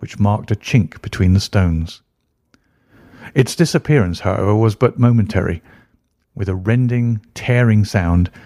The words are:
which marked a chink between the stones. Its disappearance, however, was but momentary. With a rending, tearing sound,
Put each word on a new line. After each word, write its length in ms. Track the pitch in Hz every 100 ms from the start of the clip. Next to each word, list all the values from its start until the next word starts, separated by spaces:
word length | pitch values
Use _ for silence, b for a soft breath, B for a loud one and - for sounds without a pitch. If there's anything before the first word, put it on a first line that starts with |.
which 180 | - -
marked 320 | 101 107 -
a 60 | 110
chink 400 | - 127 87 -
between 320 | - - 90
the 100 | 95
stones. 560 | - 104 90 82 82 - _ _ _ _ _ _ B B B B B B B
Its 200 | 139 123
disappearance, 640 | - 165 151 - 147 90 85
however, 340 | 92 95 95
was 200 | 107 113
but 240 | 104 123 -
momentary. 600 | 120 117 98 95 90 85 - b b b _ _ _
With 140 | - 98
a 60 |
rending, 640 | 92 95 123 123 120 117 110 -
tearing 500 | - - 123 120 107
sound, 460 | 101 98 87 87 87 -